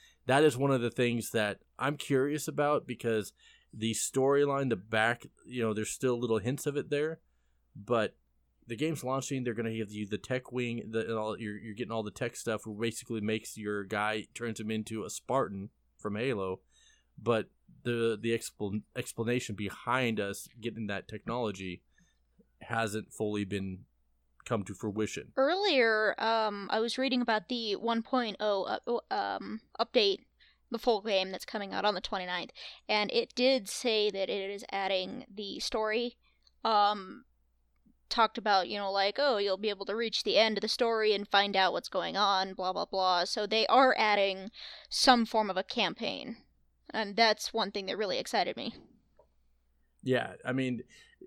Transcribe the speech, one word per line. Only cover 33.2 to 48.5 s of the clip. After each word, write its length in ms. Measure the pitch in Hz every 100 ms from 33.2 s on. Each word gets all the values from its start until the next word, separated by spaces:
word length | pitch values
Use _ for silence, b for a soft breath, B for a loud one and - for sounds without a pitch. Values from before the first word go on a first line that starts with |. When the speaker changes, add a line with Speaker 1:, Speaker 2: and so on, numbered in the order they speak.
| 233
Speaker 2:
did 340 | - 254 262 196
say 420 | - 247 220 208
that 200 | 190 190
it 200 | 196 196
is 140 | 202 -
adding 540 | 196 190 190 185 202 -
the 280 | 202 202 -
story, 560 | - 220 214 220 240 - _ _ _ _
um, 600 | 226 208 208 208 185 - - _ _ _ _ _ _ _ -
talked 300 | - 220 -
about, 300 | 208 196 175
you 100 | 208
know, 120 | 196
like, 260 | 196 196 208
"Oh, 180 | 285 214
you'll 220 | 202 190
be 100 | 214
able 160 | 196
to 100 | 190
reach 300 | 214 226 -
the 140 | 214 185
end 180 | 220 202
of 60 |
the 60 | 226
story 440 | - 233 220 214
and 160 | 202 208
find 280 | 196 202 190
out 180 | 185
what's 160 | 175 -
going 260 | 190 170 175
on, 380 | 202 190 190
blah, 180 | 190 185
blah, 140 | 180 170
blah." 380 | 190 185 175
So 220 | 180 226 208
they 200 | 220 -
are 280 | 254 262 208
adding 520 | 214 208 196 190 190 B B B B
some 380 | - - 247 226
form 240 | 220 208
of 80 | 185
a 40 |
campaign, 760 | - - 185 - 233 92 - 226 _ _ _ _ -
and 260 | 208 202 202
that's 360 | 226 208 -
one 180 | 226 196
thing 140 | 202 190
that 120 | 180
really 200 | 202 117
excited 380 | - 220 180